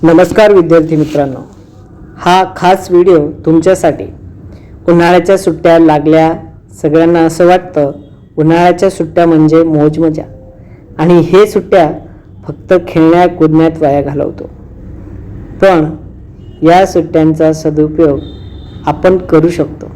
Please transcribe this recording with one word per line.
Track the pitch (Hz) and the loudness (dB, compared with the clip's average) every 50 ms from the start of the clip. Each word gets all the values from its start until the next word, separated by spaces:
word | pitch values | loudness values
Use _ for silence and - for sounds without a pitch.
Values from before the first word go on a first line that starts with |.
| - | 2
नमस्कार | 165 170 165 180 175 - - 214 208 202 | 4 4 4 4 2 2 2 2 4 4
विद्यार्थी | 190 170 160 165 165 156 156 160 | 4 2 4 2 2 2 2 -2
मित्रांनो, | 151 151 - - 143 143 135 127 123 - - - - - - - - - - - - - - - | -2 -2 -2 -2 -4 -4 -4 -6 -12 -16 -18 -20 -20 -20 -20 -20 -20 -20 -20 -20 -20 -20 -20 -20
हा | - - 175 180 185 185 180 - | -8 -2 0 2 2 0 -2 -6
खास | - - 180 185 190 - - | -4 0 0 0 0 -2 0
व्हिडिओ | 180 175 175 190 180 160 147 156 156 - - | 0 2 4 4 2 2 2 -2 -8 -8 -4
तुमच्यासाठी. | - 160 165 165 185 190 180 - 160 143 143 - - - - - - - - - - - - - - - - - - | 0 0 0 2 0 0 0 0 -4 -4 -4 -8 -14 -16 -20 -20 -20 -20 -20 -20 -20 -20 -20 -20 -20 -20 -10 -2 0
उन्हाळ्याच्या | 170 170 170 170 175 180 175 190 196 185 | 2 2 2 2 2 2 2 2 0 0
सुट्ट्या | 190 - 160 156 - 175 165 165 | 0 -4 -4 -2 0 2 4 4
लागल्या, | 165 160 151 151 147 156 156 160 160 160 165 165 - - - - _ _ - - - | 4 4 2 0 0 2 2 2 2 0 -2 -4 -10 -18 -20 -20 _ _ -20 -8 -6
सगळ्यांना | 156 147 160 165 165 170 170 | -2 0 2 2 2 2 2
असं | 165 165 156 - 180 | 0 0 0 0 2
वाटतं | 175 180 185 175 180 - 156 147 139 151 - - - - - - - _ - | 2 2 2 0 -4 -4 -4 -4 -4 -4 -10 -18 -20 -20 -20 -20 -16 _ -2
उन्हाळ्याच्या | 151 156 165 170 175 180 175 175 - 190 | 0 0 2 2 2 0 0 0 -2 -2
सुट्ट्या | 185 - 165 156 - 175 170 | -2 -4 -8 -4 0 0 0
म्हणजे | 170 165 156 156 156 156 165 165 | 2 2 2 2 4 4 2 2
मौज | 165 156 151 147 151 156 160 | 2 0 0 0 0 0 0
मजा | 165 165 156 156 - - - - - - - - - - - - - - - - | -2 -2 -4 -6 -10 -14 -18 -20 -20 -20 -20 -20 -20 -20 -20 -20 -20 -20 -8 -4
आणि | 156 170 175 | 0 2 2
हे | 170 160 170 175 190 208 | 2 2 2 4 2 2
सुट्ट्या | 208 - 202 180 - - 190 165 151 - - - - - - - - - - - | 2 0 -4 -4 0 0 2 2 0 -2 -8 -14 -18 -20 -20 -20 -20 -20 -20 -16
फक्त | - 147 - - - 185 180 170 - | -16 -16 -16 -4 0 0 0 0 -2
खेळण्या | - 170 160 160 165 175 180 175 | -2 0 2 4 4 4 2 0
कुदण्यात | 175 - 165 156 156 156 160 165 160 160 | 0 0 0 0 2 2 0 0 -2 -2
वाया | 160 143 139 143 139 | -2 0 0 0 -4
घालवतो. | 139 143 143 143 - - - - - - - - - - - - - - - - - - - - - - - - - - - | -4 -6 -6 -6 -6 -8 -12 -16 -18 -18 -20 -20 -20 -20 -20 -20 -18 -18 -18 -18 -18 -18 -18 -18 -18 -18 -18 -16 -18 -6 0
पण | - 196 185 160 156 151 165 - - - - - - - - - - - - - - | 2 2 2 2 0 -2 -6 -12 -16 -20 -20 -20 -20 -20 -20 -20 -20 -20 -14 -2 2
या | 160 170 180 196 | 4 4 4 2
सुट्ट्यांचा | 190 - 180 160 160 - 160 156 160 160 156 160 156 160 | 2 0 -4 -4 -2 -2 0 0 0 0 0 0 -2 -2
सदुपयोग | 156 - 160 151 151 151 156 156 - 165 151 139 135 - - - - - - - - - - - - - | -2 -4 -4 -2 -2 -2 -2 0 0 0 0 0 -2 -6 -12 -16 -18 -18 -18 -18 -18 -20 -20 -20 -10 -6
आपण | - 151 - - 185 185 | -6 -6 -2 0 0 0
करू | 185 180 - - 160 151 170 | 0 -2 0 0 2 2 2
शकतो | 170 - 147 123 - - - - - | -2 -2 -6 -6 -8 -16 -18 -18 -18